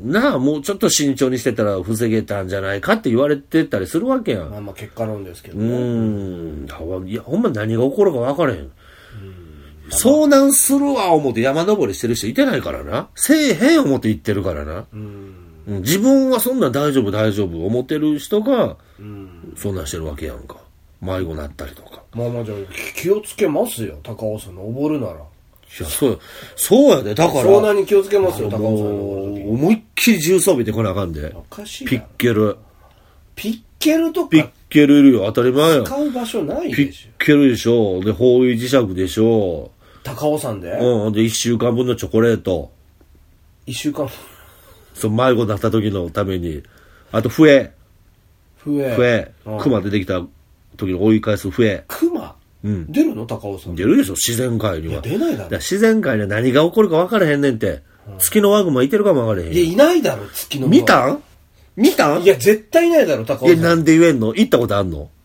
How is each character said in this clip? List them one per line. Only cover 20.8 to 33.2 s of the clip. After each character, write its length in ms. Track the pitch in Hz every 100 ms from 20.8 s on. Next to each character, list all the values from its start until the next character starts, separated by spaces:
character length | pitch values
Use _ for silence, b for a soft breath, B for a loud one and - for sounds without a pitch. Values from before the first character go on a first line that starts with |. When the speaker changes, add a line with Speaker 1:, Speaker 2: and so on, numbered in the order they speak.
| _ _
Speaker 2:
迷 200 | 92 92
子 100 | 85
な 120 | 78 73
っ 40 |
た 120 | - 71
り 60 |
と 100 | -
か。 200 | - - _
Speaker 1:
ま 100 | 113 120
あ 20 |
ま 120 | 120
あ、 40 |
じ 80 | 110
ゃ 20 |
あ、 40 | 104 95 - - -
気 140 | 170
を 100 | 208
つ 140 | - -
け 120 | 190
ま 180 | 151 226
す 180 | -
よ、 140 | 101 76
高 300 | - 110 110
尾 40 | 107
山 160 | 104
登 400 | 92 101 127 151
る 60 | 151
な 80 | 104
ら。 60 |
Speaker 2:
い 20 | 80 76 _ _ _ _ -
や、 60 | 82
そ 200 | - 135
う、 120 | 92 B B B -
そ 320 | - 226 285
う 20 |
や 120 | 160
で。 120 | 104
だ 120 | 104 170
か 60 |
ら。 100 | 139
Speaker 1:
遭 160 | 180 202
難 160 | 214 202
に 100 | 190
気 100 | 202
を 60 |
つ 80 | 190
け 80 | 202
ま 140 | 185
す 100 | 117
よ、 60 | 107
Speaker 2:
あ 20 |
の、 60 | 104
Speaker 1:
高 60 |
尾 120 | 107 107
山 120 | 104
登 360 | 101 101 98 98
る 60 |
時。 100 | 101
Speaker 2:
も 60 | 101
う、 40 |
思 180 | 117 160
い 20 | 220
っ 60 | -
き 180 | - 233
り 80 | 196
重 180 | 156 190
装 120 | 196
備 120 | 143
で 80 | 113
こ 100 | 110
な 80 | 107
あ 40 |
か 100 | 92
ん 80 | 90
で。 200 | 76 76
Speaker 1:
お 80 | -
か 220 | - - 214
し 140 | -
い 20 |
な。 60 | 262
Speaker 2:
ピ 60 | 127
ッ 60 | - -
ケ 160 | 120
ル。 220 | 107 107 - - b b b b b